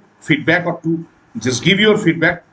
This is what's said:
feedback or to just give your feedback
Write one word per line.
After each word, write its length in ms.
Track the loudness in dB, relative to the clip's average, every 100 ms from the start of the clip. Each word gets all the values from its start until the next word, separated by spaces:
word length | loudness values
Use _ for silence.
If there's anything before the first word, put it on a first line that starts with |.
| _ _ -2
feedback 380 | -2 0 0 0
or 80 |
to 220 | -6 -4 -4 -6 _ _ -6
just 260 | -4 -2
give 140 | 0 2
your 160 | 4 2
feedback 400 | 2 0 0 -2 _